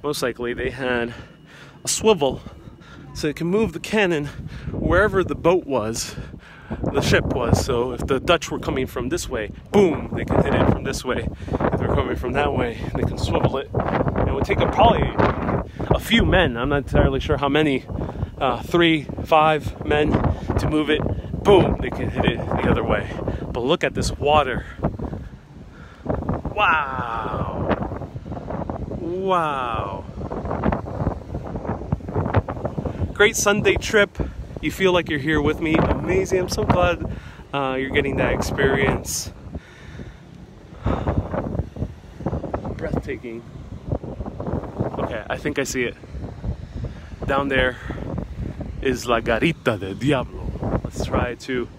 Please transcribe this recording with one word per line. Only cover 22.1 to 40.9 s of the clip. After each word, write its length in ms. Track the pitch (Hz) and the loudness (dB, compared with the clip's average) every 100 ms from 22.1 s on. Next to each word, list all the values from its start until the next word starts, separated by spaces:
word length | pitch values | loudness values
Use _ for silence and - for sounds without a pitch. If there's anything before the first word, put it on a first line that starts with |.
hit 140 | 127 123 | 0 0
it 120 | 120 | 0
the 320 | - - 120 | -2 0 2
other 140 | 117 | 2
way. 240 | 113 107 101 - - - - | 2 0 0 -6 -6 -6 -4
But 80 | 127 | -2
look 220 | 123 175 | 2 2
at 100 | 143 | 2
this 180 | - 120 | 0 -2
water. 540 | - 135 151 131 107 - - - - - - - - - - - - - - - - - 180 - | 0 4 4 4 -2 -6 -6 -6 -4 -8 -8 -10 -14 -18 -18 -18 -18 -20 -14 -6 -4 -2 -4 -4
Wow. 1120 | 208 202 160 143 131 123 113 107 104 95 92 - - - - - - - - - - - - - - | 0 4 4 0 -4 -4 -4 -4 -4 -4 -4 -2 -2 -2 -6 -8 -12 -10 -10 -8 -8 -6 -6 -6 -6
Wow. 1040 | 170 180 190 180 156 139 123 110 101 98 95 - - - - - - - - - - - - - - - - - - - - - - - - - - - - - - | -6 -4 2 2 2 0 -2 -2 -4 -6 -10 -10 -8 -6 -6 -2 -2 -2 -6 -4 -4 -4 -8 -10 -8 -8 -6 -6 -4 -4 -4 -4 0 0 0 -6 -6 -4 -6 -4 -4
Great 220 | - 214 220 | 4 4 4
Sunday 400 | 208 208 202 - | 2 4 4 2
trip. 420 | - 214 202 - - - - - | 2 4 4 0 -6 -6 -12 -6
You 120 | 156 | -6
feel 200 | - 185 | 2 4
like 160 | 180 160 | 4 2
you're 120 | 151 | -2
here 200 | 135 151 | 2 2
with 200 | 147 156 | 2 2
me. 160 | 160 160 | 2 4
Amazing. 640 | - - - 185 190 185 | 4 2 2 0 2 0
I'm 80 | 180 | 0
so 160 | - | -2
glad, 420 | 208 175 175 165 - - - - - | 2 4 4 2 -4 -8 -12 -18 -6
uh, 220 | 139 135 131 | -2 -2 -2
you're 120 | 135 | 0
getting 260 | 139 139 131 | 0 2 2
that 180 | 123 | 0
experience. 960 | 127 - - 139 135 135 - - - - - - - - - - - - - - - - - - - - | 0 -2 2 2 4 2 0 -4 -6 -8 -12 -12 -12 -14 -20 -18 -14 -14 -16 -20 -20 -20 -20 -18 -4 -2